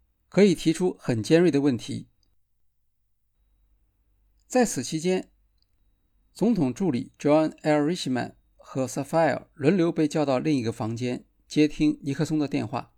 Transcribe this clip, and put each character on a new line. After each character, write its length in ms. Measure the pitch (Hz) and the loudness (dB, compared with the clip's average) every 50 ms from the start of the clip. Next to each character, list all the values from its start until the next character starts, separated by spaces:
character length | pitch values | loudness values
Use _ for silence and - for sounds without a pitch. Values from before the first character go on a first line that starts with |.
| _ _ _ _ _ _ | _ _ _ _ _ _
可 160 | - 175 202 | 2 4 4
以 100 | 202 165 | 4 4
提 180 | - - 160 165 | 2 0 0 0
出 240 | - 180 180 - - | 0 0 -2 -4 -4
很 240 | - - 127 113 104 | -4 -2 -2 -2 0
尖 160 | - 156 165 | 4 4 6
锐 100 | 180 175 | 6 4
的 120 | 135 143 | 4 2
问 160 | 139 147 127 113 | 2 2 0 0
题。 320 | - - 123 110 107 - _ _ _ _ _ _ _ _ _ _ _ _ _ _ _ _ _ _ _ _ _ _ _ _ _ _ _ _ _ _ _ _ _ _ _ _ _ _ _ _ _ _ _ _ _ _ _ - | -2 -6 -10 -10 -10 -14 _ _ _ _ _ _ _ _ _ _ _ _ _ _ _ _ _ _ _ _ _ _ _ _ _ _ _ _ _ _ _ _ _ _ _ _ _ _ _ _ _ _ _ _ _ _ _ -2
在 180 | - 254 247 | 0 2 2
此 180 | - - - 123 | 2 0 -4 -6
期 160 | - - 160 | -6 -6 -4
间， 320 | 151 185 185 185 - _ _ _ _ _ _ _ _ _ _ _ _ _ _ _ _ _ _ _ _ _ _ | -2 -2 -2 -2 -4 _ _ _ _ _ _ _ _ _ _ _ _ _ _ _ _ _ _ _ _ _ _
总 200 | - 180 226 240 | -2 0 0 2
统 200 | 190 151 127 120 | 2 0 -2 -2
助 180 | - 196 180 | -2 -2 -2
理 220 | 135 113 - - _ - | -2 -2 -4 -8 _ -4
John 380 | - 147 147 156 156 156 - - | 0 2 2 4 2 0 -2 -4
L 260 | - 156 151 151 147 151 | -2 0 0 2 0 0
Richman 480 | 180 180 - - 127 120 117 - - _ _ _ _ _ | -2 -4 -4 -4 -4 -4 -6 -8 -12 _ _ _ _ _
和 280 | _ - - 139 131 | _ -10 -6 -6 -6
Safire 640 | 123 - 147 135 - - 160 165 147 120 - - - _ | -4 -4 -6 -6 -2 0 2 2 2 0 -2 -6 -12 _
轮 240 | - 127 143 190 190 | -2 0 2 2 2
流 140 | 165 170 | 2 0
被 180 | 160 - 160 147 | 0 0 -2 0
叫 160 | - 165 147 | 0 0 0
到 140 | 135 135 127 | 0 0 0
另 180 | 139 160 151 135 | 0 0 0 0
一 60 | 117 | 0
个 100 | 110 110 | -2 -4
房 200 | - 117 110 117 | -4 -4 -6 -6
间 300 | 113 123 123 123 - - _ _ _ _ - | -4 -6 -6 -6 -8 -10 _ _ _ _ -4
接 220 | - 151 151 151 | 0 2 2 2
听 280 | - - 156 151 151 - | 2 0 0 0 0 -2
尼 120 | - 139 139 | -4 -8 -4
克 120 | - 156 | -4 -2
松 120 | 147 156 156 | -2 -2 -2
的 120 | 147 135 | -2 -2
电 180 | - 143 123 110 | -4 -6 -6 -6
话。 260 | 123 120 117 - _ | -6 -8 -10 -10 _